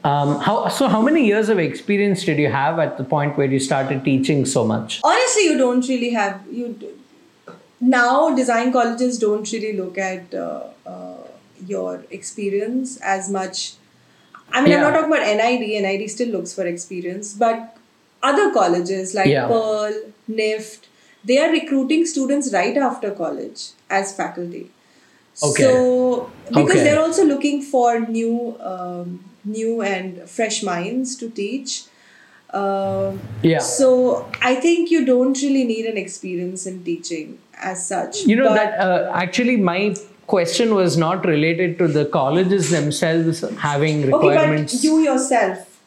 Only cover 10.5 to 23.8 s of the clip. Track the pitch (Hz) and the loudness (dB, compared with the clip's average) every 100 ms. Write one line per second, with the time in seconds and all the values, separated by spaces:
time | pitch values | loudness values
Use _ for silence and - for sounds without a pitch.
10.5 | 69 60 - 90 90 90 90 - - _ | -8 -12 -16 -18 -14 -14 -16 -20 -20 _
11.5 | - 185 190 185 180 - 196 - - 202 | -20 -8 -6 -6 -8 -12 -16 -14 -6 -4
12.5 | 202 220 254 254 - 185 196 190 196 185 | -2 -2 -4 -6 -6 -4 -4 -2 -4 -4
13.5 | - - - _ _ _ _ _ - _ | -8 -10 -14 _ _ _ _ _ -20 _
14.5 | 247 294 349 294 320 311 294 214 214 226 | 2 4 4 4 2 2 0 2 0 0
15.5 | 247 214 214 196 196 208 - 240 196 175 | 0 -2 -2 -2 -2 -6 -4 -4 -4 -6
16.5 | - 175 175 - 180 175 190 208 202 226 | -6 -6 -6 -10 -10 -8 -10 -12 0 0
17.5 | 226 - - _ _ _ _ 262 285 403 | 0 -8 -20 _ _ _ _ 0 2 2
18.5 | 233 180 175 175 190 190 208 185 139 120 | 2 2 2 -2 -6 -4 0 2 2 2
19.5 | 226 220 214 214 214 440 _ - 220 214 | 0 0 -2 -4 -6 -10 _ -8 -2 -2
20.5 | 214 214 - _ _ _ _ 202 262 311 | -2 -8 -18 _ _ _ _ 0 2 4
21.5 | 320 311 277 254 320 330 285 262 285 269 | 0 0 -2 2 2 2 0 0 0 0
22.5 | 190 202 254 254 - 208 180 160 143 - | 0 2 0 0 -2 -6 -4 -6 -6 -10
23.5 | - - _ | -12 -18 _